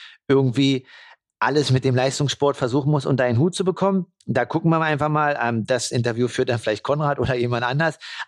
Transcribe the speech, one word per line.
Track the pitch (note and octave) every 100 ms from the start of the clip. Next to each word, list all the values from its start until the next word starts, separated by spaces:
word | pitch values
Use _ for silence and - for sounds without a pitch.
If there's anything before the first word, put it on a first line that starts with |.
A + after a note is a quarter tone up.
| - - -
irgendwie | C3+ C3 C3+ C#3 C3 - - - - _ _
alles | A#2 D3 C3
mit | B2+
dem | C3+
Leistungssport | B2 C3 C3 C#3+ - C#3+ C3+
versuchen | B2 C#3 C3+
muss, | D3+ D3
unter | C3 B2
einen | A#2
Hut | F3+
zu | -
bekommen. | F#3 - G3 G3 F3 _ -
Da | B2 A#2+
gucken | E3 D#3+
wir | D#3+
einfach | D#3 D3 D3+
mal. | D3+ D3 C#3+
Ähm, | A#2+ A2+ G2
das | B2 -
Interview | C3 A#2+ A#2 A#2+
führt | - A#2+
dann | A#2
vielleicht | A2 G#2
Konrad | - D3 D3 C#3+
oder | B2+ B2
jemand | A#2+ A#2+
anders. | B2 C#3 E3 - - -